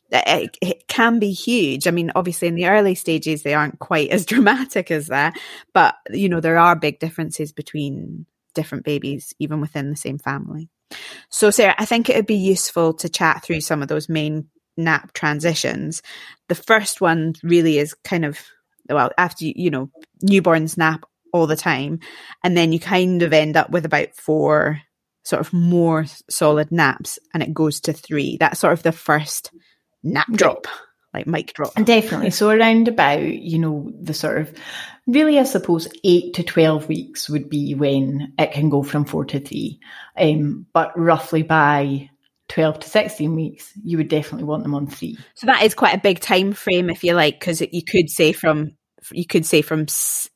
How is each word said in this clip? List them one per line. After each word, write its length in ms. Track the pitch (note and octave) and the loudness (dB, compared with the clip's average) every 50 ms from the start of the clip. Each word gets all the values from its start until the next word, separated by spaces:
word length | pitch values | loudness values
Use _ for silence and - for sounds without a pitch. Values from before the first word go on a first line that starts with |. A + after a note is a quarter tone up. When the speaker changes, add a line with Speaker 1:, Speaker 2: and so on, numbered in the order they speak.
| _ - | _ -2
Speaker 1:
it, 460 | - B2+ - - D3+ - - - - - | -2 0 2 2 0 0 -2 -4 -8 -6
it 260 | - F3+ - - _ - | -4 -4 -4 -6 _ -6
can 300 | - - A#3 A#3 A#3 A#3 | 0 2 2 4 4 2
be 120 | G#3+ G3+ | 0 0
huge. 560 | F#3+ F3+ - - A#3+ A#3+ F3+ C#3+ C3+ C#3 D3 F3+ | -2 -4 -4 -2 0 2 2 0 -2 -2 -2 0
I 40 | |
mean, 200 | E3+ F3 E3+ E3 - | 0 0 -2 -2 -2
obviously 360 | - F3 F3+ E3+ - - E3+ | -2 -2 -2 -4 -2 -2 -2
in 60 | E3+ | -2
the 120 | E3 F3 F3 | 0 2 4
early 280 | G3 G#3+ G#3 G3 F3+ | 4 4 4 2 0
stages, 480 | - - - D#3+ D#3 - D#3 D#3+ D3 - | -2 -2 -2 -2 -2 0 -2 -4 -4 -2
they 100 | C#3+ D3 | 0 0
aren't 260 | D3+ D3+ D3 - - | 0 0 -2 -4 -8
quite 300 | - - F#3 D#3+ D3 - | -6 -2 -2 0 0 2
as 160 | - G3+ E3+ | 0 0 0
<laughs> 0 | |
dramatic 680 | - G#3+ B3 A#3 G3+ B3 B3+ C4 - - G3+ F3+ - | 0 2 2 4 4 2 0 -2 -4 -4 -4 -4 -2
as 160 | E3 D3+ C#3+ D#3+ | -4 -4 -4 -4
that, 320 | - C#3 C#3+ D#3+ E3 - - - - - - _ | -2 -2 -2 -2 -4 -6 -14 -18 -20 -20 -10 _
but, 240 | - F#3+ E3 - - - - - | 2 4 4 4 2 -2 -8 -8
you 180 | G#2+ C#3+ G3 F#3+ | -4 -2 0 0
know, 140 | F3 E3 | 0 0
there 160 | D#3 D#3+ E3 E3+ | 0 2 4 6
are 180 | E3+ F3 F3 | 6 6 6
big 240 | E3 - D3+ D3+ - | 4 0 -2 -2 -4
differences 540 | - D#3+ - - D#3+ D#3 D#3+ - D#3 D3 - | -6 -8 -6 -6 -8 -8 -6 -8 -8 -8 -10
between 720 | - D3 - - D#3 D3 C#3+ C3+ - - - - E3 D#3+ - _ _ _ _ - | -12 -14 -10 -8 -8 -6 -6 -8 -10 -12 -12 -14 -16 -18 -20 _ _ _ _ -8
different 320 | - D#3 - - C#3 - | -8 -6 -6 -8 -8 -4
babies, 480 | - D3 C#3+ - C3+ C#3 C3+ - - - - | -4 -4 -4 -4 -6 -8 -8 -10 -14 -10 -8
even 220 | D3 D3+ D3+ D#3 | -8 -6 -4 -4
within 280 | D3 D3+ - D3+ C#3 C#3 | -6 -6 -6 -6 -6 -6
the 60 | D3+ | -8
same 220 | D3 - - C3 C#3+ | -8 -8 -8 -10 -8
family. 520 | - C#3 C#3 C#3 - - D3+ D3+ E3 E3 _ _ _ - - - - - - - - _ | -8 -8 -8 -8 -8 -10 -12 -12 -14 -16 _ _ _ -20 -20 -18 -18 -18 -20 -20 -18 _
So, 200 | - - - G#3+ | -2 2 2 4
Sarah, 260 | G#3 - A3+ F#3+ F3 - | 4 6 4 4 4 2
I 80 | G#3+ | 0
think 240 | - A#3+ A#3 A#3 - | -2 0 0 0 2
it 60 | B3 | 0
would 120 | - G#3 - | 0 0 0
be 80 | G#3+ | 0
useful 580 | G3+ F#3 F#3+ F#3+ F3+ - - - F3 E3+ D#3+ D#3+ | 0 2 2 2 0 0 -4 -2 0 0 0 0
to 140 | - - E3+ | -2 -6 -6
chat 340 | - - F#3 D#3+ D3+ - - | -2 0 2 2 0 0 -2
through 180 | - E3+ D#3 | -6 -4 -4
some 200 | D3+ - E3 D3+ | -4 -4 -4 -4
of 60 | C#3+ D3 | -2 -2
those 220 | D#3 D3+ D3+ - | -4 -4 -4 -4
main 380 | E3 D#3 D3+ D3+ D3+ D#3 D3 - _ _ _ _ _ - | -4 -2 -2 -2 -4 -6 -8 -10 _ _ _ _ _ -4
nap 360 | E3 E3 D#3 - - - - | 0 0 0 0 -2 -6 -10
transitions. 880 | - - D3+ D3 D3 D3+ E3+ D#3+ - - C3 A#2 - C#3 D#3 E3 - - - - - - - - _ _ - | -4 -4 -2 -2 0 0 -2 -2 -2 -2 -4 -4 -4 -6 -8 -8 -10 -12 -16 -20 -20 -20 -20 -20 _ _ -6
The 60 | F3 | -6
first 460 | - - - A3+ A3 G#3 - - - | -4 0 2 2 2 2 0 -4 0
one 340 | F#3+ E3+ E3 E3 D#3+ E3 D#3 - - | 2 2 2 2 0 -2 -4 -4 0
really 340 | E3+ E3+ E3+ E3 E3 D3+ C#3+ | 2 4 4 4 4 4 2
is 160 | D3 D3+ - - - | 0 -2 -4 -12 -8
kind 220 | - G3 F3 D#3+ | -4 -2 -2 -2
of, 140 | D3 D3 - - - _ _ _ _ _ _ _ - | -2 -4 -8 -14 -20 _ _ _ _ _ _ _ -2
well, 220 | C3+ D3 B2+ C3 - - | 0 2 2 2 2 2
after, 280 | F3+ F3 - - E3 | 0 0 0 -6 -8
you 240 | D#3 - - F3+ F3 | -8 -4 -2 -2 -2
know, 200 | C#3+ C3 C3 C#3+ _ - - - _ - - | -2 -2 -4 -8 _ -18 -20 -20 _ -2 2
newborns 540 | G3 G3 G3 D#3+ F3 E3 D#3+ D#3 D#3+ - F3+ | 4 4 6 6 6 4 4 2 -2 -2 0
nap 280 | E3 D#3+ D#3+ D#3 - - _ _ _ _ | 0 0 0 -2 -8 -18 _ _ _ _
all 160 | - F3 E3 D3 | 0 0 2 2
the 80 | D#3 | 0
time, 440 | D3+ - F3+ D3+ B2+ C#3 C#3+ D#3 E3+ - - - - - - - - - | -2 -2 -2 -2 -2 -2 -6 -6 -8 -10 -14 -20 -20 -20 -20 -10 -4 -2
and 120 | F#3 F3+ | 0 2
then 160 | E3+ E3+ E3 | 4 4 4
you 80 | D#3+ E3 | 2 0
kind 440 | - - G3+ F#3 F#3 F3+ F#3 F3 E3+ | 0 0 0 2 2 2 2 2 2
of 100 | E3 D#3 | 4 4
end 240 | D#3 D#3 D#3 D3+ D#3+ | 4 4 4 2 2
up 140 | D3 - | 2 2
with 140 | - F3 D#3 | 0 -2 -2
about 300 | D#3+ D3+ C#3+ - - - | 0 0 0 -2 -2 -8
four 640 | - - - D#3 D#3 D3 C#3+ D3+ D3+ - - D#3 D3 - _ _ _ _ _ _ _ - | -8 -2 0 0 2 2 4 4 2 2 0 -2 -4 -8 _ _ _ _ _ _ _ -8
sort 160 | - - - | -4 -4 -4
of 140 | - - - | -2 -2 0
more 520 | F3 E3+ F3 F3 F3 E3+ E3 D#3+ D#3 D#3+ D3 - - - - | 2 2 4 4 4 4 2 2 0 -2 -4 -8 -16 -14 -8
solid 420 | - - E3+ D3+ D3+ D3+ D3+ D3+ | -4 0 2 2 4 2 0 0
naps, 460 | E3 E3+ D#3 C3+ - - - - - - _ _ - | 2 2 4 2 2 0 -6 -14 -14 -14 _ _ -6
and 80 | E3 | -6
it 120 | D3+ - D#3+ | -4 -4 -2
goes 260 | D3+ D#3+ D3+ D3 - | 0 0 0 -2 -2
to 120 | - - D3+ | -4 -6 -6
three. 440 | - - - D#3 D3 C#3 C3+ A2+ - | -6 -6 -6 -4 -4 -4 -4 -2 0
That's 200 | D#3+ D3 - - | 0 0 0 2
sort 140 | - F3 E3 | 2 2 2
of 100 | E3 - | 2 0
the 80 | E3 | -2
first 600 | D#3+ - - - D3+ D3+ D3+ D3 - - - - _ _ _ _ _ _ _ _ _ _ - | -2 -2 0 0 0 0 0 -4 -8 -10 -12 -14 _ _ _ _ _ _ _ _ _ _ -6
nap 240 | D#3+ A3+ - D#4 - | -4 -2 -2 -2 0
Speaker 2:
Right. 100 | A3+ G3+ | 2 2
Speaker 1:
drop, 300 | F3+ D3+ B2 - - - - - - _ _ _ _ _ - | 2 2 2 -2 -8 -14 -16 -16 -18 _ _ _ _ _ -10
like, 140 | - - - | -8 -6 -4
mic 260 | E3+ D3 - - - | -4 -4 -6 -8 -8
drop. 200 | - D3 C#3+ - | -8 -6 -4 0
Speaker 2:
Definitely. 560 | - G#3+ - A#3 A3 G#3+ A3 - - - G#3 | 0 4 4 4 4 4 0 -2 -4 -2 -2
So 180 | - - G#3 G#3+ | 0 0 2 2
around 380 | G#3+ A3 A3+ A3+ A3+ A3+ A3+ A#3+ | 4 4 4 4 4 4 4 2
about, 340 | A#3 A#3 D#3+ C#3 C#3+ D3+ | 2 2 4 4 2 2
you 360 | D3 D3+ - - - E3+ E3 D#3+ | 0 -2 -4 -6 -6 -2 -2 0
know, 320 | E3 D#3+ D3+ D3 C#3 - - - | 0 0 -2 -4 -8 -10 -12 -12
the 120 | - D#3+ D#3 | -10 -8 -8
sort 280 | - - D#3 D#3 D#3 | -4 -4 -4 -4 -4
of, 120 | D#3 - - - - - - - - - - - _ - | -6 -6 -10 -18 -18 -16 -16 -16 -16 -16 -20 -8 _ 0
really, 320 | A#3+ C#4+ D#4 D#4 D4 C#4+ | 2 4 4 6 6 4
I 40 | C4 | 4
suppose, 440 | - - F#3+ F3+ - E3+ E3 E3 - - - - | 2 0 -2 0 0 0 0 -2 -4 -10 -2 2
eight 300 | G3 F3 F3 F3 - - | 4 4 4 4 0 -6
to 100 | - E3+ | -6 -6
twelve 440 | - - F3 D#3+ D#3+ D#3 D3+ D3+ - | 0 2 4 4 4 4 2 -2 -4
weeks 420 | D#3+ - - - - - - - | -6 -6 -6 -8 -10 -10 -8 -4
would 200 | D3+ D3 C3+ C3+ | -4 -4 -4 -4
be 240 | D3+ D3 C#3+ C#3 C#3+ | -4 -4 -4 -4 -2
when 600 | C3+ D3 C#3 C#3 C3+ C3+ C3+ C3+ C#3+ D3 C3+ - - | -2 0 0 2 2 0 0 -2 -4 -6 -6 -4 -2
it 140 | D#3 - | -2 -2
can 180 | - C#3+ D3 D#3 | 0 0 0 2
go 140 | C#3+ C3+ B2 | 2 0 0
from 220 | - - D3+ D3 | -2 -2 -2 -2
four 180 | - - D#3 D3 | -2 -4 -6 -4
to 140 | - - C#3 | -4 -6 -8
three. 400 | C#3 - - D3+ - - - - _ - - - - - - - | -8 -8 -10 -8 -8 -8 -10 -12 _ -20 -20 -20 -20 -10 -2 0
Um, 480 | F3+ D#3 D3+ D#3 D3+ C#3+ - - - - - | 2 2 2 2 0 -2 -4 -6 -8 -4 -2
but 180 | E3 D#3+ - - F3 | -2 -2 -2 -2 0
roughly 440 | E3 E3+ E3 D#3 - - - D#3 D#3+ | 2 2 2 2 0 -2 -2 -2 0
by 640 | E3 D#3+ D#3+ D3+ C#3+ D3 C#3+ C#3+ C#3+ C#3 C#3 C#3 - _ _ _ _ _ _ _ - | 2 2 4 4 4 4 2 0 -2 -2 -6 -8 -10 _ _ _ _ _ _ _ -8
twelve 300 | - - D#3 D#3 D3+ D#3 | -2 0 0 0 0 -4
to 80 | - - | -6 -2
sixteen 440 | - G#3+ G#3+ G#3+ - - D3+ D#3 E3 | 0 0 0 0 -2 -4 -4 -2 -2
weeks, 380 | D#3+ D#3+ D3 - - - - - G3+ G#3+ | -2 -4 -6 -8 -12 -20 -20 -18 -14 -8
you 140 | E3+ E3+ D#3+ | -4 -2 -2
would 120 | D3+ D3+ | 0 0
definitely 340 | E3+ D#3 D3 - - - D#3 | 0 -2 -2 -2 -8 -8 -6
want 200 | D3 D3+ D3+ - | -6 -4 -4 -4
them 120 | C#3+ D3 | -4 -4
on 120 | C#3 C#3+ C3+ | -4 -4 -6
three. 300 | - - - A#2+ A2+ - - _ _ | -8 -10 -10 -10 -12 -12 -18 _ _
Speaker 1:
So 120 | - - G#3+ | -6 -2 0
that 160 | G3 - G3+ | 2 4 2
is 100 | A3 - | 2 2
quite 220 | - - G3+ - | 2 2 2 2
a 60 | G3 | 2
big 180 | - G3+ F#3 E3+ | 2 0 0 0
time 320 | - - G#3 F#3 F#3+ G3 | 0 0 0 2 2 0
frame, 380 | G3+ - - G#3 F#3 F3+ F3+ F3 | -4 -4 -2 -2 0 0 0 -2
if 140 | E3 - - | -4 -2 0
you 100 | F3 E3+ | 0 2
like, 260 | F3 D#3+ D3+ C#3+ - | 2 2 2 0 -2
'cause 220 | - F3+ E3+ D#3+ | -4 -6 -4 -4
it, 120 | E3+ - - | -4 -4 -4
you 100 | F3 E3 | -6 -4
could 260 | - - F#3+ E3+ D3 | 0 0 0 0 0
say 240 | - - E3+ D#3 - | 0 2 2 2 2
from, 380 | - - E3 D#3 D3+ D3+ D3+ - _ _ _ _ _ - - | 2 0 0 0 0 -2 -6 -8 _ _ _ _ _ -20 -12
you 140 | - - F3 | -8 -8 -4
could 200 | - - E3+ D#3+ | -2 0 -2 0
say 160 | - - D#3 | 2 2 2
from 220 | D3 - E3 D#3 D#3 | 2 0 -2 -4 -4
s-, 460 | D3 - - - - - - - - _ | -4 -4 -4 -4 -4 -4 -6 -8 -10 _